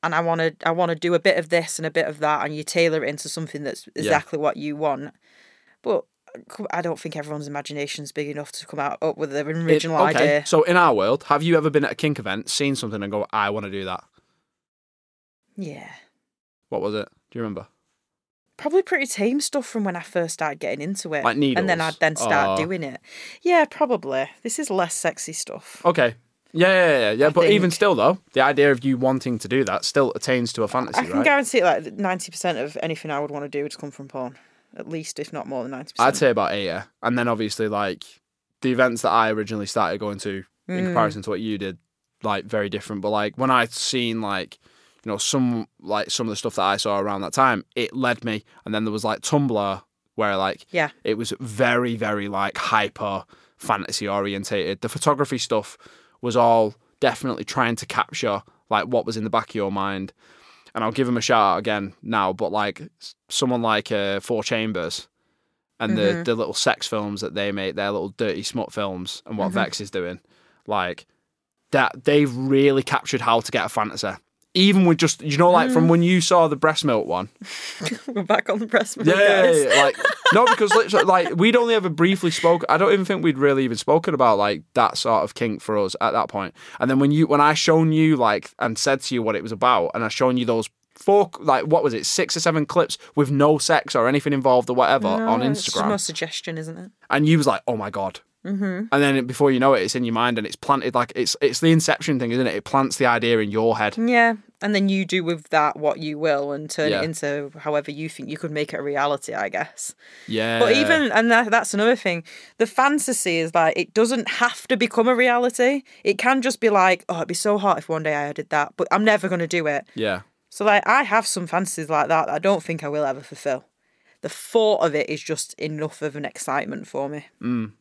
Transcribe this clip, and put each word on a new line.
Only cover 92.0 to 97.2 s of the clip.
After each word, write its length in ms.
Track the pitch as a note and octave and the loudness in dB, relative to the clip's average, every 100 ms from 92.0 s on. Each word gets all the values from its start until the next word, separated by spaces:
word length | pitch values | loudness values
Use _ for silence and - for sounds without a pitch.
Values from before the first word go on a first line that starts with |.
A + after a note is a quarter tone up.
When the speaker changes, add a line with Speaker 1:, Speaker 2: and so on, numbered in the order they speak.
| - | -2
Speaker 2:
six 280 | - F#3 - | -2 -2 0
or 40 | |
seven 240 | E3 D#3+ | 0 0
clips 320 | D3 F3+ D#3 - - | 0 2 0 -2 -6
with 160 | - C#3 | 0 2
no 280 | C#3 D3 D3+ | 4 4 4
sex 360 | - D#3 - | 4 0 2
or 140 | C3 A#2 | 2 2
anything 240 | C#3+ D3 | 2 0
involved 380 | C#3 C3 B2+ B2 | 0 4 4 4
or 40 | B2+ | 2
whatever 420 | A#2+ C3+ G#2 - | 4 4 2 0
Speaker 1:
No, 100 | - | 0
Speaker 2:
on 140 | A2+ | 0
Speaker 1:
it's 220 | B2+ C#3+ | 0 -2
just 120 | - - | -2 -2
Speaker 2:
Instagram. 120 | E2 | 0
Speaker 1:
more 100 | G3+ | 0
suggestion, 580 | - D#3+ D#3+ - - D#3+ | -4 -6 -8 -8 -10 -10
isn't 220 | D#3+ E3 | -10 -14
it? 120 | F#3 _ _ | -18 _ _
Speaker 2:
And 180 | C#3 | 2